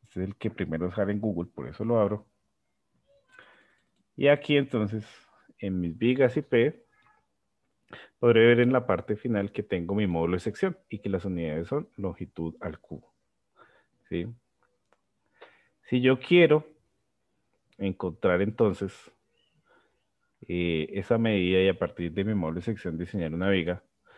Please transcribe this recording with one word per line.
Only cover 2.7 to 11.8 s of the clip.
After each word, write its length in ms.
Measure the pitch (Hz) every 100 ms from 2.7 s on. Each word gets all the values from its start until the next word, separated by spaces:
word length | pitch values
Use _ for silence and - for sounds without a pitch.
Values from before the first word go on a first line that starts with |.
| _ _ _ _ _ _ - - _ _ _ _ _ _ -
Y 120 | 139
aquí 300 | 143 - 147
entonces, 480 | 135 117 104 110 107 - _ _ _ _
en 200 | 101 92
mis 180 | 87 82
vigas 400 | 113 127 131 -
y 40 |
P, 420 | 147 120 127 - _ _ _ _ _ _ _ _ _ _ _ - - _
podré 280 | 120 113 117
ver 120 | 120
en 100 | 123
la 160 | 127 123
parte 280 | 92 - 107
final 360 | - 107 101
que 120 | -
tengo 320 | 101 95 87 101
mi 120 | 101
módulo 260 | 85 82
de 60 | 90
sección 380 | 110 104 190 - _
y 100 | 107
que 100 | 101
las 160 | 95 98
unidades 420 | 87 82 78 85
son 220 | 143